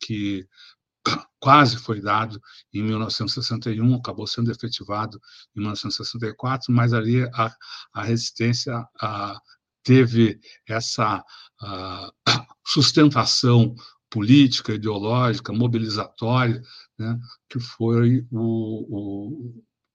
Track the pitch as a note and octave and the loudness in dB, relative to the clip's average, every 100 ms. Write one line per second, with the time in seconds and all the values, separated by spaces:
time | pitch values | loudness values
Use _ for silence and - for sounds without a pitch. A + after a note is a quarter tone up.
0 | - G#2+ G2+ G2 F#2 _ - _ _ _ | -8 -4 -4 -6 -10 _ -20 _ _ _
1 | - - - _ C3 C#3+ C#3 A#2+ - G#2+ | -6 -6 -8 _ 6 6 6 2 -6 -6
2 | G2+ G#2+ A2+ G#2+ - - _ G2+ A2 A2 | -2 -2 -2 -8 -18 -20 _ -6 -4 -2
3 | A2 - G#2 - A#2+ A2+ - G#2+ A#2+ B2+ | -4 -4 -6 -6 -4 -6 -4 0 2 2
4 | A#2 G2+ G#2+ - A#2 A2+ A#2 - G2+ G#2 | -2 -8 -8 -4 -4 -4 -8 -10 -8 -6
5 | A2 - _ - - - G#2 G#2 G#2 - | -6 -10 _ -20 -18 -8 -6 -6 -8 -8
6 | A2+ A#2+ A2+ - B2+ C3 - A#2+ A#2+ A#2+ | -8 -8 -8 -6 -4 -4 0 2 4 2
7 | A2 B2 B2 B2 A2+ - - - - - | 2 0 0 -2 -4 -4 -20 -20 -16 -10
8 | G#2 A2+ - - A2+ A#2+ - A#2 A2 _ | -4 -4 -4 -4 -2 -2 -4 -8 -10 _
9 | G#2+ G#2 G2+ G2 _ _ _ _ - B2+ | -8 -6 -8 -10 _ _ _ _ 4 6
10 | A#2+ A#2 A2+ G#2 - - _ A2 A2+ - | 6 4 4 2 -14 -20 _ -6 -6 -2
11 | G#2+ F#2+ - - - _ G#2 F#2+ F#2 F#2+ | 0 -2 -8 -20 -20 _ -12 -10 -10 -12
12 | - _ - A#2+ - _ - - C3 - | -14 _ 0 0 -2 _ -4 2 2 4
13 | D3+ C#3 G#2+ - B2+ A#2+ A2 - - _ | 4 4 0 2 4 6 6 0 -18 _
14 | _ A2 G#2 C#3+ C#3 - - G#2+ A2 G#2 | _ -4 6 8 8 4 -4 -4 -4 -4
15 | G#2 B2 B2 G#2+ - G#2 A#2+ A#2 A2 G#2 | 0 2 2 0 -4 -2 0 0 -2 -4
16 | G2 - A#2 B2+ B2 A#2+ - - _ _ | -8 -6 0 2 2 0 -6 -20 _ _
17 | A2 A#2+ A#2+ - _ B2+ A#2+ - A#2 A#2 | -6 -6 -8 -20 _ -10 -10 -4 0 4
18 | A#2+ B2+ A#2+ A2+ A2+ A2+ A2 A2 - G#2 | 4 2 0 -4 -2 -2 -4 -8 -8 -8
19 | G2+ G2+ G#2 D3+ A#2+ A#2 _ _ _ | -8 -8 -10 -12 -14 -18 _ _ _